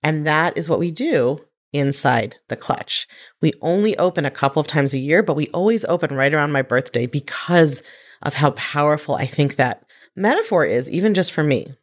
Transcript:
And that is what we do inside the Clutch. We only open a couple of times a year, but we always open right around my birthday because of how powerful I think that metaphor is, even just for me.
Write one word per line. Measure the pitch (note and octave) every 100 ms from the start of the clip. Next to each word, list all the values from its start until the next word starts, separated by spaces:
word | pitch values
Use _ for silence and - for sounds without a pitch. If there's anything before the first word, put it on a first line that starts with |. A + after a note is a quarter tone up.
And | D3+ D#3 D3+
that | D3+ E3+ -
is | E3
what | D#3+
we | F3
do | D#3+ D4 G#3+ B2 D3+ - _ _
inside | C#3+ C#3 C#3 C3+ A#2+ A2 - _
the | -
Clutch. | - - - - - - - _
We | D#3+ -
only | E3 F3+ G#3+ -
open | F3+ F3 C#3+
a |
couple | - C#3 -
of | C#3+
times | D3+ C#3
a | C#3
year, | C#3 E3+
but | G3 D3
we | D3
always | E3+ G3 A3+ -
open | E3+ D#3 C3+
right | C#3
around | D3+ D3
my | C#3+
birthday | C3 B2 B2+ A#2+ A#2+
because | C#3+ C3+ - - F3 D#3+ C3 - - - -
of | - C3+
how | C#3+
powerful | C#3 - D3 D3 D3+ - C3+
I | C3
think | - C#3+ -
that | B2+ - _ _ _ -
metaphor | G#3 E4 A4 F3+ A#2+
is, | A#2 B2+
even | E3 G#3+
just | F#3+ F3
for | -
me. | D3+ B2 - C3+